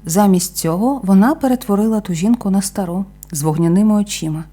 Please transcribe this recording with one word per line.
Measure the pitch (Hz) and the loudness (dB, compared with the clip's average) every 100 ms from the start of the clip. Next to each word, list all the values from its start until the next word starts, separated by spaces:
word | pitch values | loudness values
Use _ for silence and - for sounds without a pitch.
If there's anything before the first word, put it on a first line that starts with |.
| 170 | -2
Замість | 170 202 180 - - | 2 4 2 0 -6
цього | 160 170 240 277 | -4 -2 -2 -2
вона | 190 196 226 | 2 4 4
перетворила | 320 262 254 - 202 220 220 | 2 0 -2 0 0 0 -2
ту | 202 | -2
жінку | 165 196 233 202 | -2 0 0 0
на | 196 | -2
стару | 190 - 180 180 196 - - | -2 -6 -6 -6 -8 -12 -12
з | 147 | -4
вогняними | 156 156 170 180 214 | -2 0 2 4 4
очима | 208 208 - 160 156 160 | 2 0 -6 -6 -8 -10